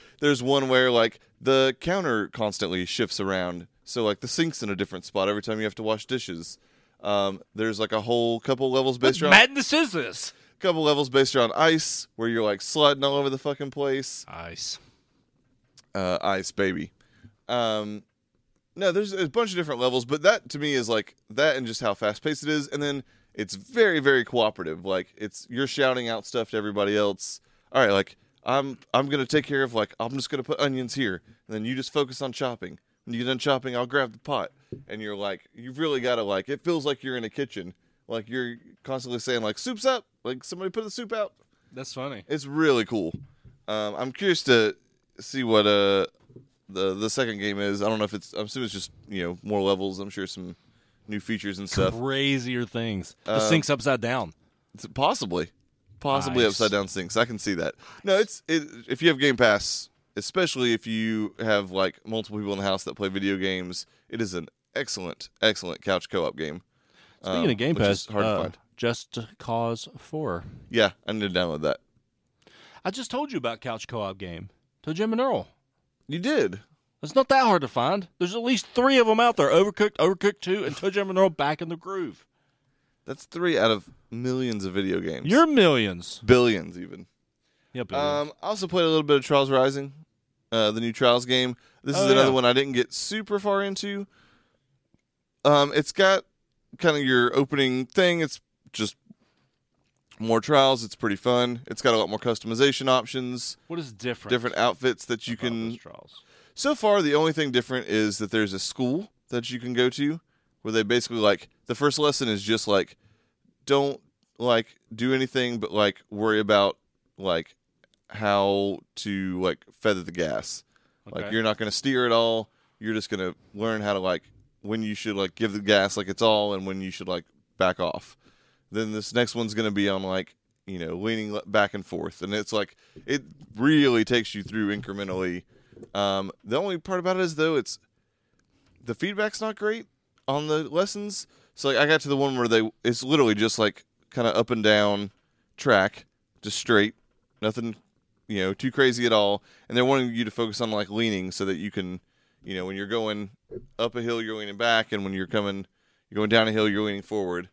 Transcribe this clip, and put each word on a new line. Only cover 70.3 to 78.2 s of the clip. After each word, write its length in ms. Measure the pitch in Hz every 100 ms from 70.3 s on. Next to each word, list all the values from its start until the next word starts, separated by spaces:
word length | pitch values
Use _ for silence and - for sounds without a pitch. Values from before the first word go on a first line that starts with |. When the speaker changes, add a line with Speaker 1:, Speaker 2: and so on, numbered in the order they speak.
| 87 - - -
Speaker 1:
Yeah, 220 | 113 101 - -
I 60 |
need 200 | 107 101
to 60 | 90
download 220 | 87 76
that. 160 | 78 - _ _ _ _ _ _ _ _ - -
Speaker 2:
I 60 | 185
just 200 | 226 240
told 200 | 254 294
you 60 | 185
about 220 | 120 113
couch 260 | 127 113 -
co-op 320 | 117 98 98
game. 320 | 92 82 98 _ _ _
Toe 100 | 151
Jam 200 | 160 220
and 80 | 226
Earl. 280 | 269 143 - _ _ _ _ _ -
Speaker 1:
You 120 | 160
did. 420 | 233 302 101 98 - _ _ -
Speaker 2:
It's 120 | 147
not 140 | 269 262
that 160 | 269
hard 180 | 240 180
to 60 | 131
find. 400 | 123 131 202 180
There's 160 | -